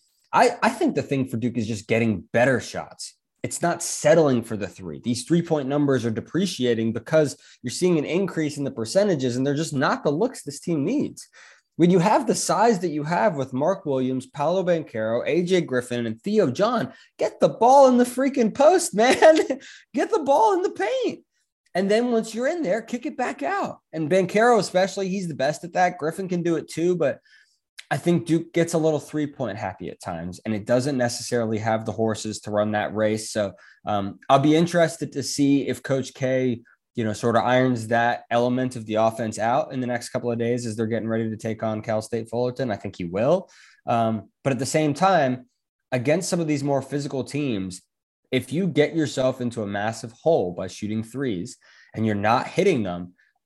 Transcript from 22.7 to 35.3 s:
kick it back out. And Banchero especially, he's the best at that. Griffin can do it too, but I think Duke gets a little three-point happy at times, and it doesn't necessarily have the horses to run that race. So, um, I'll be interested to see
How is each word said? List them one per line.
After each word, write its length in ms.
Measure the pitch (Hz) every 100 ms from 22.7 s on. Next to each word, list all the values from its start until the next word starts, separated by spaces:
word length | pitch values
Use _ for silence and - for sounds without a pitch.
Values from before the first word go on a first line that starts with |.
| 220
kick 220 | - 247
it 120 | 302 -
back 260 | 247 247
out. 380 | 285 392 - - _
And 160 | 160 147
Banchero 520 | 185 180 208 240 226
especially, 480 | - 180 190 202 190
he's 180 | 196 175
the 80 |
best 300 | 131 135 151
at 80 | 175
that. 260 | 180 180 180
Griffin 300 | 151 180 185
can 160 | 175
do 100 | 170
it 160 | 160 -
too, 240 | 156 175
but 240 | 175 139 - _ _ _ _ _ - -
I 40 | 147
think 280 | 175 170
Duke 280 | 151 160 165
gets 220 | 170 165
a 40 | 165
little 220 | 156 147
three-point 580 | - 151 147 - 117 101
happy 320 | 98 - 87
at 100 | -
times, 400 | - 85 90 90
and 100 | 110
it 100 | 104
doesn't 320 | 110 123 135 127
necessarily 640 | 120 - - 120 110 107
have 260 | 110 110
the 60 | 110
horses 480 | 107 110 107 107 104
to 100 | 104
run 180 | 104 107
that 240 | 107 76
race. 380 | 104 107 110 -
So, 220 | 110 98 90 - _
um, 360 | - 104 98 - -
I'll 100 | 135
be 160 | 151
interested 580 | 156 170 175 160 - 143
to 100 | 143
see 420 | 120